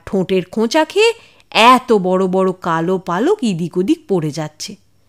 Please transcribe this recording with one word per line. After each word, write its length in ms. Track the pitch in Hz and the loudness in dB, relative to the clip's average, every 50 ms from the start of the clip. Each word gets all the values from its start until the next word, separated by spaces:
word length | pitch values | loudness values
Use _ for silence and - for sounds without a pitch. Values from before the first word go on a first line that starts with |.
| _ | _
ঠোঁটের 400 | - - 190 180 - 190 185 175 | -4 -4 -2 -2 0 -2 -2 -4
খোঁচা 400 | - - 220 220 233 - 311 311 | -4 -4 -4 -2 0 0 0 0
খেয়ে 280 | 311 - 381 440 466 453 - - _ _ _ _ _ | 0 0 0 0 0 0 -2 -10 _ _ _ _ _
এত 420 | - 185 220 240 254 240 - - 226 | 2 4 6 6 6 6 4 2 0
বড় 340 | 208 180 180 185 185 190 185 | 0 2 0 0 0 0 0
বড় 240 | 185 190 185 190 185 185 | 0 0 0 0 -2 -4
কালো 360 | - 180 165 165 165 175 190 185 | -4 -4 -2 -2 -2 -2 -2 -4
পালক 460 | 180 - 170 180 247 339 427 415 277 | -4 -4 -4 -2 0 0 0 0 -2
ইদিক 340 | 220 185 160 175 156 - 180 | -2 -2 -2 -4 -4 -2 -2
ওদিক 300 | 185 214 330 - - - | 0 0 -2 -2 -2 -2
পড়ে 240 | 196 175 151 156 | -2 -2 -2 -4
যাচ্ছে। 440 | 139 160 156 156 - - - - 196 - _ _ _ _ _ | -6 -6 -8 -10 -12 -14 -16 -16 -16 -18 _ _ _ _ _